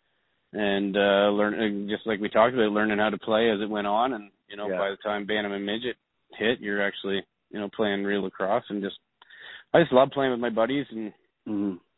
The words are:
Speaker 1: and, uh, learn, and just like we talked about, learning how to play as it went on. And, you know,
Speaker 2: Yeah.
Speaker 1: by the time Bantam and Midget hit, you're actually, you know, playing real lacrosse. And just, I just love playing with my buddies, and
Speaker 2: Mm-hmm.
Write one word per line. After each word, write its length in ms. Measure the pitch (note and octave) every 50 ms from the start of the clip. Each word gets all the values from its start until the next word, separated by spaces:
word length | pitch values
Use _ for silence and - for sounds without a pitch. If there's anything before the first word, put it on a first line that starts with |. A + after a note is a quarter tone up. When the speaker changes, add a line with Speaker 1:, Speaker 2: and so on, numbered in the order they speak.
| _ _ _ _ _ _ _ _ _ _
Speaker 1:
and, 440 | - G#2 G#2 G2+ G2 G2 G2+ G2 F#2+
uh, 320 | G2+ G2+ G2+ G2 G2+ G2+ G#2
learn, 240 | G2+ G#2 G#2 G#2 G2
and 340 | A2 A2 G#2 G2+ G2+ G2+ G2+
just 160 | G#2+ - -
like 140 | A2+ G#2+ F#2+
we 80 | G#2+ -
talked 240 | - G#2+ A2+ B2 B2+
about, 180 | A#2+ G#2+ G#2+
learning 260 | G#2 G#2+ G#2+ G#2+ G#2 G#2
how 120 | G#2+ G#2
to 80 | G2+ F2+
play 320 | - A2+ A2 A2 A#2 A2+
as 100 | G#2 G2
it 80 | G#2+ G2+
went 180 | G#2+ G#2 G2+
on. 260 | G2+ G#2 A2 B2 C3+ B2
And, 160 | G#2 G#2 G2+ _ _ _ -
you 80 | G2+
know, 120 | G#2 G#2 G2+
Speaker 2:
Yeah. 100 | F#2 F2+
Speaker 1:
by 120 | G2 G2
the 60 | G2 -
time 280 | - G#2 G#2 G#2 G2+
Bantam 260 | F#2+ G#2+ G#2+ G#2 G2+
and 140 | G2+ G2 G2+
Midget 320 | G2+ G#2+ A2+ B2 A#2+ - _ _ _ _ _ _ _
hit, 280 | - - G#2 A2+ B2+ -
you're 200 | - G#2 G2+ G2+
actually, 420 | G2+ G2 - - - G2 G2 F#2+ - _ _ _ _ -
you 100 | - G#2+
know, 80 | G2+ G2
playing 360 | - - G#2+ G#2 G2+ G2 G2+
real 180 | G2+ G2+ G2+
lacrosse. 460 | F#2+ F#2+ - - F#2+ F#2+ A2 B2+ - -
And 120 | G#2 G2+
just, 160 | G2 F#2+ - - _ _ _ _ _ _ - - - - - - - _ -
I 60 | E3+
just 120 | D#3+ -
love 180 | C3 B2+ C3+ C#3
playing 180 | - C#3+ C3+ C3
with 80 | B2 A#2
my 80 | B2 A#2+
buddies, 360 | G#2+ A2+ A2+ B2 C#3 C#3+ C3 -
and 220 | A2+ A2 G#2+ G2+ - _ _ _ _ _ -
Speaker 2:
Mm-hmm. 300 | A2 G#2+ G2+ G#2 G2 F#2 F2 _ _ _